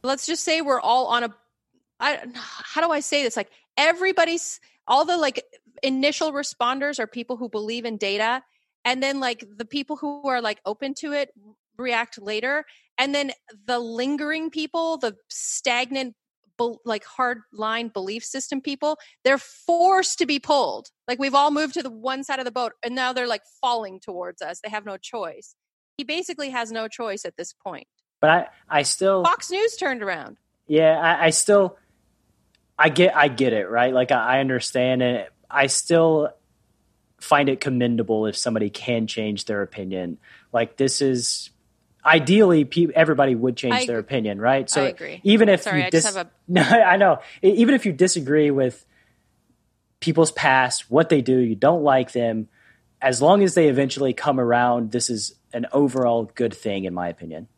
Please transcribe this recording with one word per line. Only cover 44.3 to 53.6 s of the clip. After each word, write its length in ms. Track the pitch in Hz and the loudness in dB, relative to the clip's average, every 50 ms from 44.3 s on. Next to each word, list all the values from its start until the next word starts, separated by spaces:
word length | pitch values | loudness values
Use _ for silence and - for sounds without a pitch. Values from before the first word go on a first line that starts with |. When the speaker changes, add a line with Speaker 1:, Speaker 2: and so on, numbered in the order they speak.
| 101 98 | -4 0
Speaker 2:
right? 280 | 107 123 131 139 127 - | 2 2 2 2 0 -2
So 140 | - 151 139 | 0 0 0
Speaker 1:
I 60 | 127 | 0
agree. 320 | - - 160 147 156 185 - | -2 -6 -14 -14 -14 -2 2
Speaker 2:
even 240 | 202 214 214 226 | 4 6 6 8
if 160 | 208 190 - - | 6 4 2 2
Speaker 1:
Sorry, 160 | 214 190 185 | -2 0 0
Speaker 2:
you 60 | 180 | 0
Speaker 1:
I 40 | 185 | 4
just 160 | 170 165 - | 2 2 2
Speaker 2:
dis-, 80 | 208 190 | 2 -2
Speaker 1:
have 120 | 190 170 | -4 -10
a 20 | - _ _ | -10 _ _
Speaker 2:
<laughs> 80 | _ - | _ 0
No, 120 | 180 180 | 2 2
I 360 | 156 - 220 233 214 185 180 | 4 6 6 6 8 6 6
know. 220 | 196 202 185 165 - - - - - | 6 6 4 4 2 -2 -18 -8 4
E-, 100 | - 190 | 4 4
even 220 | - - 233 233 285 | 6 6 6 6 4
if 120 | 247 - | 2 2
you 80 | 208 156 | -2 2
disagree 580 | 131 185 185 - 175 135 131 147 156 151 147 | 2 2 2 2 -2 0 2 4 4 4 4
with 340 | 139 139 131 127 - - _ _ _ _ _ _ _ _ _ _ _ _ _ _ _ _ _ _ _ _ _ _ _ _ | 2 2 0 0 -2 -6 _ _ _ _ _ _ _ _ _ _ _ _ _ _ _ _ _ _ _ _ _ _ _ _
people's 320 | - 170 151 165 165 156 - | -2 0 4 4 4 2 2
past, 580 | - - 143 131 131 127 123 - - - _ | 0 2 4 4 4 4 2 -2 -6 -6 _
what 160 | 117 147 165 | 2 2 4
they 140 | 160 165 143 | 4 2 2
do, 160 | 120 131 131 | 4 2 2
you 180 | 127 123 113 110 | 2 2 0 0
don't 280 | 98 135 143 170 170 147 | 2 2 2 2 4 2
like 280 | 147 131 131 123 - | 2 2 2 0 -2
them, 380 | - 123 117 113 110 110 107 _ _ _ _ _ _ _ _ _ _ _ | -4 -2 -2 -2 -2 -4 -6 _ _ _ _ _ _ _ _ _ _ _
as 200 | - 135 123 113 | -2 -2 0 4
long 220 | 139 160 196 202 202 | 4 6 6 6 4
as 100 | 185 160 | 4 4
they 160 | 175 | 4